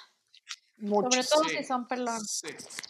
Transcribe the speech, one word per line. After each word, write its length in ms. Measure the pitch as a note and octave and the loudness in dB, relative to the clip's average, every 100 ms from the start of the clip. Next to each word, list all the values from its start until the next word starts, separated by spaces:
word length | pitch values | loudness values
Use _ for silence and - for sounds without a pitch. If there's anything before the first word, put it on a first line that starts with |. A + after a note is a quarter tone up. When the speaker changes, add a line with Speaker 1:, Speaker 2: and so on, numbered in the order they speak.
| - _ _ _ - - _ _ | -14 _ _ _ -16 -16 _ _
Speaker 1:
Mucho. 340 | G#3 G#3 B3 | 2 2 4
Speaker 2:
Sobre 140 | B3+ | 2
todo 200 | B3+ D4+ | 4 4
Speaker 3:
Sí, 120 | D#4+ D4+ | 4 -2
Speaker 2:
si 60 | |
son 240 | - B3+ A3+ | -2 -4 -2
pelones. 520 | B3 B3 A3+ G#3 - | -4 -2 -4 -4 -6
Speaker 3:
sí. 40 | D#3 - - - | -8 -12 -14 -14